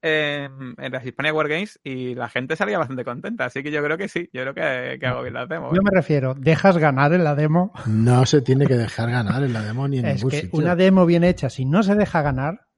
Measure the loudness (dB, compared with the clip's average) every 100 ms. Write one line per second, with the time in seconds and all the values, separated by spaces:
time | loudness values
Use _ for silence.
0 | 0 -2 -2 -4 -8 -12 -14 -12 -10 -10
1 | -10 -6 -2 0 -2 -2 -6 -12 -12 -8
2 | -8 -8 -6 -6 -6 -4 -2 -2 -4 -6
3 | -8 -8 -10 -6 -6 -6 -6 -4 -2 -4
4 | -6 -8 -10 -8 -8 -4 -2 -2 -6 -6
5 | -4 -4 -6 -8 -8 -8 -2 0 4 2
6 | 2 0 0 -2 2 4 4 4 4 4
7 | 4 4 2 2 2 2 0 -4 -2 2
8 | 4 4 6 4 4 2 4 2 0 -4
9 | -4 -2 -2 -2 -2 -2 -4 -4 -4 -2
10 | -2 -2 -2 -2 -4 -2 0 4 4 6
11 | 6 4 4 2 -2 -4 0 2 2 2
12 | 2 0 0 -2 -4 -6 _